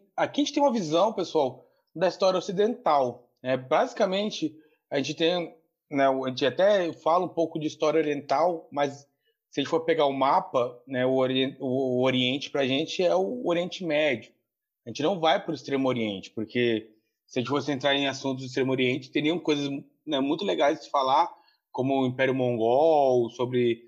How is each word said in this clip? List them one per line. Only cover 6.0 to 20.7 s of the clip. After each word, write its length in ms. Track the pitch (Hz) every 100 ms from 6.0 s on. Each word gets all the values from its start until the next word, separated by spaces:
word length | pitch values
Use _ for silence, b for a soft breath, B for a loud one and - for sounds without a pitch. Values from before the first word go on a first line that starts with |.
| 135
a 220 | 131 131
gente 160 | 127 135
até 460 | 127 196 202 170
fala 320 | - 156 175 175
um 40 |
pouco 300 | - 165 160
de 80 | 151
história 320 | - 156 156
oriental, 680 | 151 143 139 139 175 165 -
mas 360 | 143 143 131 - _ _ _ _
se 100 | -
a 40 |
gente 60 | 135
for 120 | 160
pegar 240 | 165 160 143
o 80 |
mapa, 680 | 135 135 180 180 131 123 123 -
né, 180 | 127 131
o 100 | 131
Orien-, 420 | 127 131 131 -
o, 400 | 135 131 131 123
o 60 | 131
Oriente 440 | 127 123 143 -
pra 180 | 147 131
gente 360 | 135 160 -
é 120 | 175 175
o 320 | 196 247 175
Oriente 360 | 170 175 -
Médio. 480 | 170 147 151 110 - _ _ _ _ _ 117
A 40 |
gente 140 | 107
não 160 | 151 190
vai 240 | 160 196
pro 100 | 170
Extremo 340 | 143 - 135 131
Oriente, 440 | 123 110 95 -
porque 580 | - 107 127 120 110 110 _ _ _ _
se 140 | 131
a 20 |
gente 80 | 120
fosse 220 | 143 135
entrar 240 | 135 143 139
em 120 | 139
assuntos 360 | 131 135 131
do 40 | 131
Extremo 240 | 139 131
Oriente, 400 | 131 127 139 -
teriam 280 | 151 151 170
coisas, 300 | 160 147 143 139 - _ -
né, 140 | 139
muito 260 | 139 170 202
legais 340 | - 147